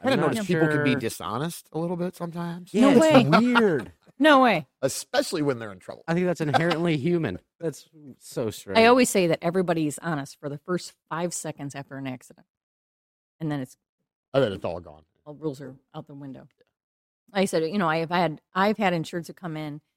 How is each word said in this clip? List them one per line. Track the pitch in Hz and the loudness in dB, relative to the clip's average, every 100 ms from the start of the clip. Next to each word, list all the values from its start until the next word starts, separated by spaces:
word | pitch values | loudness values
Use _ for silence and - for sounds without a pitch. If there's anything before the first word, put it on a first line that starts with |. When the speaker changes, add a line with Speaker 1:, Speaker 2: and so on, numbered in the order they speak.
Speaker 1:
I | 262 | 0
kinda | |
Speaker 2:
I'm | 269 | 2
not | 156 | 2
Speaker 1:
notice | 226 196 | 0 0
people | 165 160 | 2 2
can | 151 | 2
be | 147 | 0
Speaker 2:
sure. | 135 | 0
Speaker 1:
dishonest | 113 - 87 110 165 - - | -2 -6 -6 -6 -6 -8 -10
a | 156 | -8
little | 170 180 | -6 -4
bit | 180 - | -6 -8
sometimes. | 175 165 170 175 180 | -10 -8 -8 -10 -4
Speaker 2:
Yeah, | 202 | 4
Speaker 3:
No | 269 | 6
Speaker 2:
it's | 262 311 294 175 | 6 8 6 6
Speaker 3:
way. | 170 | 4
Speaker 2:
weird. | 240 240 214 147 87 - | 4 4 4 2 -2 -14
Speaker 3:
<laughs> | _ - | _ 2
No | 302 277 | 6 6
way. | 254 180 143 _ | 6 2 -4 _
Speaker 1:
Especially | 139 - - 247 285 175 | -4 -4 -4 -2 -2 -2
when | 143 120 | 0 -2
they're | 110 | -6
in | 92 | -14
trouble. | - - - | -16 -10 -4
Speaker 2:
I | 170 | 0
think | 180 | 0
that's | 165 | 0
inherently | 151 139 165 160 175 151 | 0 2 2 0 0 0
human. | 139 175 139 90 _ - | 0 0 -2 -6 _ -10
That's | 165 139 - 156 147 - | -8 -8 -14 -20 -20 -20
so | - - 113 | -12 -6 -6
strange. | - - 214 | -8 -2 2
Speaker 3:
I | 226 | 4
always | 254 247 | 4 4
say | 208 175 | 2 0
that | - | 0
everybody's | 170 185 180 165 151 - | -2 -2 0 -2 -2 -4
honest | 165 151 139 - | -6 -6 -8 -12
for | 147 | -12
the | 143 | -10
first | - 175 - - - | -6 -6 -6 -20 -12
five | 160 175 - | -8 -6 -6
seconds | 160 - 139 139 | -10 -10 -12 -12
after | 139 135 | -14 -12
an | 135 | -10
accident. | 123 - - _ _ _ _ _ _ _ _ _ - | -10 -14 -20 _ _ _ _ _ _ _ _ _ -10
And | 160 | -6
then | 147 | -6
it's | 127 - _ _ _ _ _ | -8 -14 _ _ _ _ _
Speaker 1:
And | 135 | 0
then | 120 | 0
it's | 95 95 | -2 -6
all | 85 | -8
gone. | 85 76 76 _ | -12 -20 _ _
Speaker 3:
all | - 143 | -20 -12
rules | 156 135 | -10 -10
are | 135 131 _ | -14 -20 _
out | 156 151 | -18 -16
the | 143 | -16
window. | 139 131 143 _ _ _ _ _ _ _ _ | -16 -18 -20 _ _ _ _ _ _ _ _
Like | 202 | -2
I | 190 | 0
said, | 175 160 | 0 0
you | 208 | 0
know, | 170 | 0
I've | 160 160 | 0 0
had, | 175 165 151 _ 185 | 0 0 -2 _ 0
I've | 202 214 | 0 2
had | 196 | 0
insureds | 175 156 180 160 | 0 -2 -8 -10
that | 165 | -12
come | 175 156 | -10 -10
in | 151 151 - | -10 -12 -14